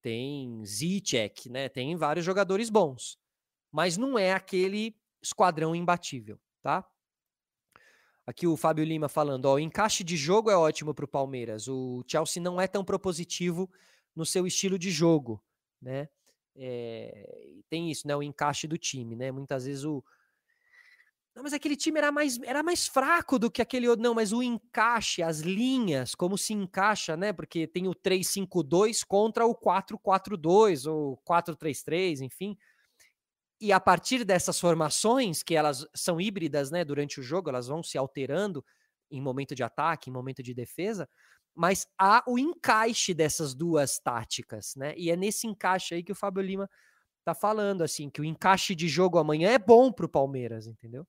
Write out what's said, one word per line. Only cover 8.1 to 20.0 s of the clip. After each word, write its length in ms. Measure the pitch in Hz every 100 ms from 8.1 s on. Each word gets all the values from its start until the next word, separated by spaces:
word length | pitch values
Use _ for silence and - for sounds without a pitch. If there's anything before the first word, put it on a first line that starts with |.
| _
Aqui 220 | - - 170
o 100 | 156
Fábio 280 | 160 156
Lima 240 | 160 160 147
falando, 380 | - 147 131 135
ó, 80 |
"O 40 | 139
encaixe 440 | 160 - 214 -
de 140 | 175 170
jogo 340 | 139 202 220
é 60 | 190
ótimo 380 | 160 156 151
pro 140 | 139 143
Palmeiras. 600 | 143 135 131 117 107 113
O 360 | 131 131 123 123
Chelsea 340 | 160 156 -
não 180 | 175 180
é 60 | 185
tão 180 | 202
propositivo 840 | 185 190 190 165 175 - 175 170 185 _ _ _ _
no 120 | - 160
seu 200 | 190 180
estilo 320 | - 196 190
de 120 | 180
jogo", 520 | 151 170 160 123 107 _ _ _ _
né? 280 | 127 135 151 _ _ _ _ _
É... 1040 | 127 123 117 113 113 107 - - 67 85 _
tem 220 | 160 170
isso, 160 | 143 147
né? 100 | 143
O 60 |
encaixe 460 | 147 139 147 143 160
do 100 | 165
time, 360 | - 135 117 117
né? 160 | 131
Muitas 340 | 131 135 135 127
vezes 180 | 143
o, 200 | 147 147